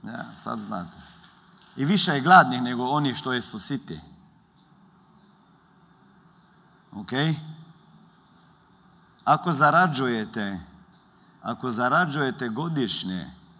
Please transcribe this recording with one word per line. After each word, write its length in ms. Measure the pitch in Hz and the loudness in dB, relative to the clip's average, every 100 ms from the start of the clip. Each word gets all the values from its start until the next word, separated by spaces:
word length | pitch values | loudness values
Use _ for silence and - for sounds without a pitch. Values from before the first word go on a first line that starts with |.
Ja, 200 | 104 113 117 | -14 -14 -14
sad 240 | 110 113 117 | -12 -8 -8
znate. 500 | 104 98 85 - - - - - - - - - | -8 -10 -10 -16 -20 -20 -20 -20 -20 -20 -20 -6
I 60 | |
više 280 | 139 196 180 | 0 2 2
je 80 | 143 | 2
gladnih 420 | 135 180 143 127 | 8 8 8 2
nego 220 | 123 123 | -2 -2
onih 320 | 123 147 147 117 | 0 0 0 -2
što 260 | 131 127 | -2 -4
su 160 | 113 107 | -4 -10
siti. 420 | - 139 - 80 - - - - _ _ _ _ - _ _ - - _ _ - _ - - - - - - - _ - - - _ | -6 -8 -8 -14 -14 -20 -20 -20 _ _ _ _ -20 _ _ -20 -20 _ _ -20 _ -20 -20 -20 -20 -20 -20 -20 _ -20 -20 -20 _
Ok? 200 | 101 95 127 156 156 - - - - - - - - _ - - _ _ - - - - _ | -14 -6 0 0 -2 -6 -18 -20 -20 -20 -20 -20 -20 _ -20 -20 _ _ -20 -20 -20 -20 _
Ako 280 | - 151 175 | 2 2 2
zarađujete, 1080 | 139 147 160 180 135 131 117 104 113 101 95 - - - - _ _ - - | 4 6 6 4 2 0 -2 -4 -6 -6 -6 -12 -20 -20 -20 _ _ -20 -14
ako 280 | 95 117 127 | -10 -6 -6
zarađujete 760 | 113 123 151 180 143 135 117 123 | 0 2 2 2 0 -2 -2 -6
godišnje 840 | 110 165 156 117 - 95 92 65 - - - | -6 -4 -2 -2 -2 -4 -6 -8 -16 -20 -20